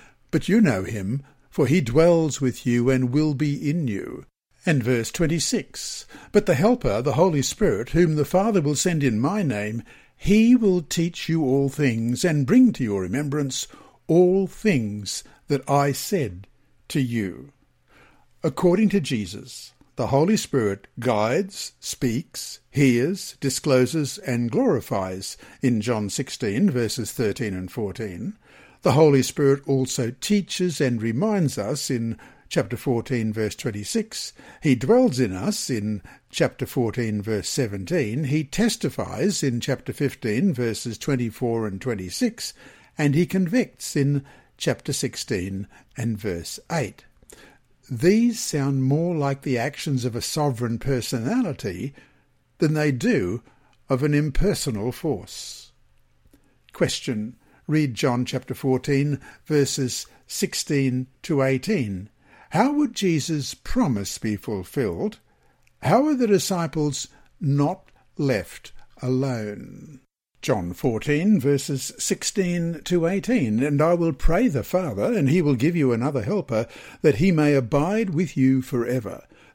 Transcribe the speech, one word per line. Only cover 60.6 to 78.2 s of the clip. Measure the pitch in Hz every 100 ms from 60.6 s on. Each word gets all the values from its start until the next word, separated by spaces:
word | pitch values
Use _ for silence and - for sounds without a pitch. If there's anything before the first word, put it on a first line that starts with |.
| - 147 135 127 127 _
to | - 151
eighteen. | 135 135 156 208 110 92 101 _ _ - _
How | 160 254
would | 294 285
Jesus' | - 196 160 147 156 135
promise | - - - 131 104 98 -
be | 113 104
fulfilled? | - 101 90 - 110 85 208 - _ _ _ _ _ _
How | 131 208 302
are |
the | 269 233
disciples | 190 - 185 165 160 147 139 - _ _ _
not | 143 143 143 185 - _ _ -
left | 143 110 - - - - - -
alone? | 127 127 135 120 107 104 - - - 139 _ _ _ _
John | - 113 87
fourteen, | 90 135 110 - 147 185 208
verses | 123 143 - 135 - -
sixteen | - 196 - - 180 175 170 165
to | - 175 165
eighteen. | 196 190 247 123 107
"And | 143 143
I | 156
will | 175 165
pray | 143 - 170 247
the | 139
Father, | 104 180 180 101 113
and | 226 139
he | 180
will | 147 127
give | 139
you | 175 135
another | 113 135 139
helper, | 104 208 - 110 117 - - -
that | 156 110
he | 190
may | 160 147
abide | 143 117 143 160 214 214
with | 156